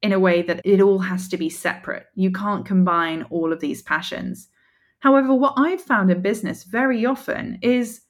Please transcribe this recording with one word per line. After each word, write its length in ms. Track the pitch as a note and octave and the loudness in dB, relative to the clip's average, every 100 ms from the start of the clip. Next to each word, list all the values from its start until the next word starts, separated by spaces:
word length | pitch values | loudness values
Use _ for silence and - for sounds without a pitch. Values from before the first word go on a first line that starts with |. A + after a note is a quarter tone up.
in 100 | G#3+ | 0
a 80 | F#3+ | 2
way 220 | F#3 F3 | 4 2
that 180 | F3 F3 | 0 -4
it 180 | - G3 | 2 4
all 160 | G3 F#3+ | 6 4
has 280 | F#3 F#3 - | 0 -4 -6
to 100 | F3 | -6
be 100 | D#3+ | -6
separate. 600 | - E3+ - - - - | -4 -6 -6 -10 -12 -12
You 160 | - F#3+ | -2 -2
can't 360 | F#3 G3+ G3+ - | 0 -4 -4 0
combine 560 | F#3+ F3+ E3+ E3 D#3+ - | 2 2 2 0 -4 -6
all 240 | E3+ E3 | -4 -2
of 60 | D#3+ | -2
these 200 | D3+ - | -4 -6
passions. 680 | - D#3 F3+ - - - - _ _ _ _ _ | -4 -4 -4 -8 -8 -12 -16 _ _ _ _ _
However, 360 | C#4 C#4 C4 | 4 4 4
what 200 | C4 C4+ - | 2 2 2
I've 240 | D4 F4+ | 0 0
found 300 | - A#3+ F#3+ | -2 2 2
in 100 | F3+ | 2
business 440 | F#3+ G#3+ F3 - | 0 -2 -4 -10
very 420 | - A3+ C4 A#3+ A#3 | -8 -2 0 0 -2
often 520 | C4 - - - F#3+ | -4 -6 -8 -6 -4
is 400 | A3+ B3 A#3 - _ | 0 0 -2 -8 _